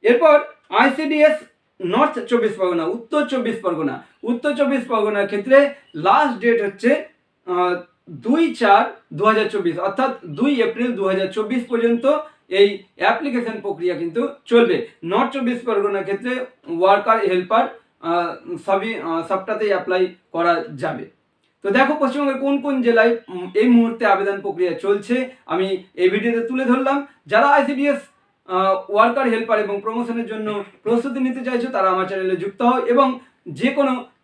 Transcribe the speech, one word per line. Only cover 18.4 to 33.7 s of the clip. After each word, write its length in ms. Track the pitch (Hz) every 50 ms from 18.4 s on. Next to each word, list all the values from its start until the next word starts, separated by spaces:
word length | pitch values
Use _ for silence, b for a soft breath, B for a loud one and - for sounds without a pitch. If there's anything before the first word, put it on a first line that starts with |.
| - - 175 160 -
সবই, 280 | - 196 196 190 226 226
আহ, 280 | - - 165 165 165 165 -
সবটাতেই 400 | 196 190 - - 214 214 214 208
অ্যাপ্লাই 460 | 196 180 - 185 185 185 185 185 - _ _ _ _
করা 320 | 165 170 170 170 160 156 156 156
যাবে। 360 | 135 151 156 143 - 135 - _ _ _ _ _ _ _ _ _ _ _
তো 80 | 196
দেখো 260 | 196 254 269 - 302 302
পশ্চিমবঙ্গের 400 | 294 262 240 285 285 277 269 262
কোন 200 | 269 277 277 277
কোন 220 | 240 285 277 262 240
জেলায়, 340 | 240 226 226 220 233 233 - - -
উম, 220 | 185 180 180 185 185
এই 140 | 208 226 254
মুহূর্তে 380 | 240 233 233 226 226 - 240
আবেদন 340 | 208 196 190 196 196 196 196
প্রক্রিয়া 320 | - 190 160 165 180 180 160
চলছে 580 | - - 196 208 202 202 - 240 262 262 247 B B B
আমি 360 | - - 185 190 196 190 180 - _ _
এই 140 | - 180 185
ভিডিওতে 400 | 196 214 - 233 233 233 233 233
তুলে 160 | 254 254 262
ধরলাম। 420 | 240 247 269 262 269 277 285 285 b b b b
যারা 200 | - 208 214 254
আইসিডিএস, 540 | 285 285 294 269 - 285 254 277 285 277 - - - _ _ _ _ _ _ _
আহ, 440 | - 185 185 190 190 190 190 - -
ওয়ার্কার 380 | 202 208 226 240 240 269 269 247
হেল্পার 320 | 226 220 226 220 226 208
এবং 200 | 208 202 202 202 202
প্রমোশনের 440 | 220 220 233 240 233 233 233 233
জন্য 380 | 202 220 214 214 214 208 208 202 - - _ _
প্রস্তুতি 380 | 214 233 233 233 277 247 269
নিতে 240 | 254 254 247 269 247
চাইছো 240 | 247 254 240 233 262 -
তারা 180 | 202 190 185
আমার 160 | 185 185 185
চ্যানেলে 300 | 185 196 190 185 185 185
যুক্ত 260 | 170 175 202 - - 247
হও 240 | 240 254 254 -
এবং 320 | - 240 254 269 262 254 247 B B B B _ 180
যে 220 | 156 127 214 262